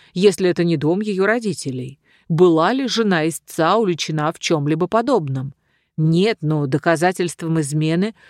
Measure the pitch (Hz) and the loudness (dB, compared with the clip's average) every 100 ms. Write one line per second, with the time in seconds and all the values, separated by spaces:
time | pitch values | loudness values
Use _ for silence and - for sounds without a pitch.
0 | _ 180 202 185 185 165 175 160 147 180 | _ 2 2 4 0 0 0 0 0 0
1 | 214 190 196 240 220 151 143 127 127 135 | -2 -2 0 0 -2 -6 -8 -8 -10 -16
2 | _ _ - 160 180 160 170 262 262 220 | _ _ -4 4 6 6 2 0 -2 0
3 | 214 175 160 - - - 165 214 214 165 | 0 2 0 -4 -8 -2 2 2 0 -2
4 | - 156 151 165 - 165 143 160 180 220 | -4 -4 -4 -4 -2 -2 0 -2 0 -2
5 | 240 240 147 131 135 - _ _ _ - | 0 0 -2 -6 -8 -14 _ _ _ -2
6 | 156 165 208 220 151 156 143 139 175 165 | 0 2 2 0 -2 -2 0 0 0 2
7 | 175 185 175 - 165 160 147 147 156 165 | 0 0 -4 -6 -4 -2 -2 -2 0 0
8 | 208 - - | -2 -6 -20